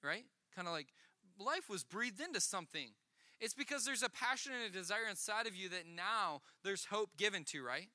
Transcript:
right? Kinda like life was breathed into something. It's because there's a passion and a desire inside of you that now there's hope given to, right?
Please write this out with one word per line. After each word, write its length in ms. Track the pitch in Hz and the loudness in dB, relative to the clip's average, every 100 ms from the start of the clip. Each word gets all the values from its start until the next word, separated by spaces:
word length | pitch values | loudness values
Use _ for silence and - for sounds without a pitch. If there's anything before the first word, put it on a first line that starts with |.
right? 240 | 143 180 247 _ _ - | 0 -2 -2 _ _ -6
Kinda 160 | 180 | -2
like 160 | 165 139 - - _ 190 185 | -2 -2 -12 -20 _ -20 -4
life 320 | 196 214 - | 0 0 0
was 140 | 196 | -4
breathed 380 | 139 202 240 196 | -2 0 0 0
into 180 | 330 311 | -2 2
something. 540 | - 196 160 160 127 104 _ _ - - | 2 0 -2 -6 -6 -10 _ _ -20 -4
It's 140 | 226 | -4
because 320 | - 285 285 233 | -2 -2 0 2
there's 180 | 262 | 2
a 60 | 240 | 0
passion 420 | - 247 262 277 | 2 0 0 0
and 100 | 254 | -2
a 140 | 226 185 | -2 -4
desire 300 | 175 208 226 | 0 0 0
inside 380 | 190 - 214 226 | -2 0 0 0
of 80 | 185 | -2
you 140 | 185 | -4
that 160 | 180 165 | -4 -6
now 540 | 170 185 226 190 147 - - | -2 2 4 2 0 -6 -8
there's 220 | 190 196 - | -2 -2 0
hope 300 | 208 208 - | 2 2 4
given 280 | 202 196 147 | 2 2 -4
to, 180 | 160 | -4
right? 240 | 123 131 190 | -2 -2 -4